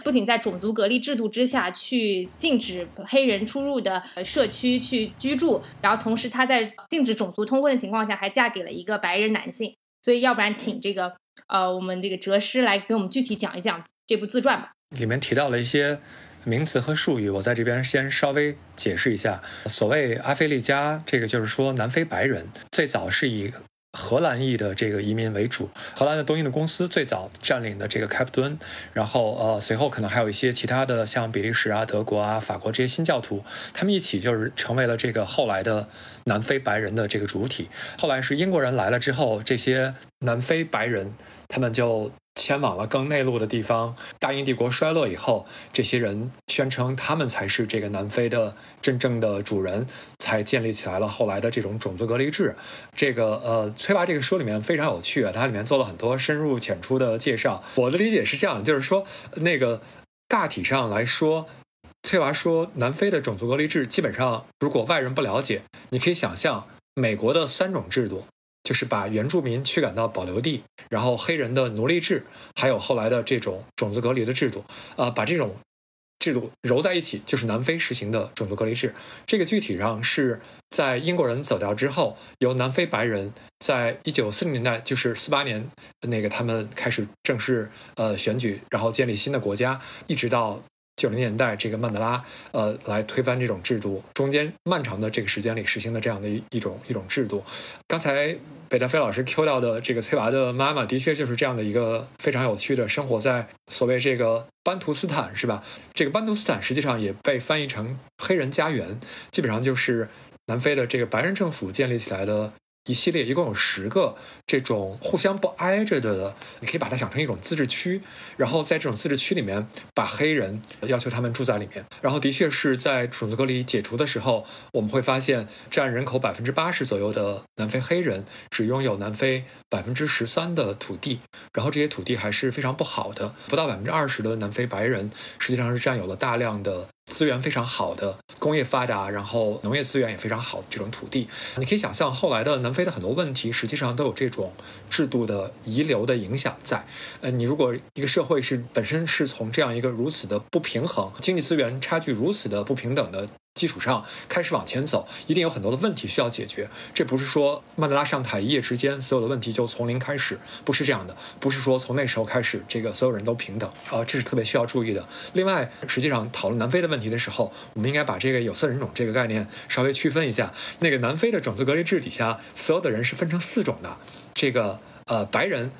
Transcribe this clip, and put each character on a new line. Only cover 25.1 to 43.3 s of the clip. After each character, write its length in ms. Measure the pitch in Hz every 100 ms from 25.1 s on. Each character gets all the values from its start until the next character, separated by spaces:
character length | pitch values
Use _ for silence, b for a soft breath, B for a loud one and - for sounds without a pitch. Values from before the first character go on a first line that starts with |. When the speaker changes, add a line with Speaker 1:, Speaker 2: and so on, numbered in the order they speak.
| 113
Speaker 2:
民 180 | 110
为 140 | 101 120
主， 220 | - - B B -
荷 100 | 139
兰 100 | 156
的 80 |
东 140 | 143 156
印 80 | 143
度 60 |
公 160 | 139 160
司 200 | - 180
最 160 | 175
早 280 | 131 98 95 -
占 220 | - 131
领 160 | 113 101
的 80 | 98
这 120 | -
个 60 | 107
开 180 | -
普 60 | 127
敦， 300 | - 139 151 B B B
然 100 | -
后， 320 | 107 127 110 113
呃， 220 | 110 107
随 160 | - 113
后 140 | 143
可 120 | 123
能 80 | 101
还 120 | 113
有 80 | 110
一 20 |
些 220 | 101 127
其 140 | 120 -
他 180 | 127 131
的， 200 | 117 110
像 260 | 127 113
比 100 | 107
利 100 | 107
时 200 | 113 110
啊、 120 | 104
德 200 | 113 107
国 180 | 110 104
啊、 180 | 104 110
法 200 | - 101
国 120 | 107
这 120 | 110
些 40 | 127
新 160 | -
教 160 | 165 131
徒， 240 | - 101 - B B
他 120 | - 196
们 80 |
一 60 | 196
起 200 | - 95
就 160 | 120 113
是 180 | 117 -
成 200 | - 127
为 100 | 120
了 100 | 117
这 160 | 123
个 140 | 110 95
后 220 | - 113
来 160 | 95
的 260 | 104 107 104 B B B 120
南 140 | 104
非 200 | 113 135
白 180 | 107 104
人 160 | 101
的 140 | 110 104
这 120 | 107
个 60 | 104
主 220 | 95 123
体。 220 | - - B B -
后 100 | 160
来 140 | 131
是 140 | 131 143
英 160 | 190
国 100 | 175
人 140 | 127 127
来 160 | 98
了 80 | 123
之 120 | 139
后， 300 | 127 127 107
这 160 | 107 123
些 380 | - 131 131 131 - _
南 200 | 123 117
非 240 | 123 165
白 220 | 160 104 117
人 300 | 107 98 110 B B -
他 120 | 127
们 140 | 120
就 380 | 120 120 110 107 - _ -
迁 260 | - 143
往 160 | 131 90
了 80 | 110
更 240 | 135 139
内 140 | 147
陆 160 | 131